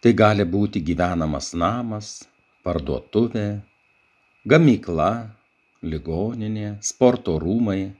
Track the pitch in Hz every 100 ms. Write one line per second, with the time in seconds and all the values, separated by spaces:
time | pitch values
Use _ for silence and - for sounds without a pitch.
0 | 117 104 107 104 92 95 104 104 78 85
1 | 87 87 78 71 - 85 85 117 120 107
2 | 107 - - _ _ _ - 82 67 69
3 | - 104 117 113 104 104 - _ _ _
4 | _ _ _ _ - 151 160 107 - 82
5 | 80 117 113 107 _ _ _ _ 80 78
6 | - 82 107 113 107 110 104 104 - -
7 | 127 120 - 78 80 113 113 95 98 98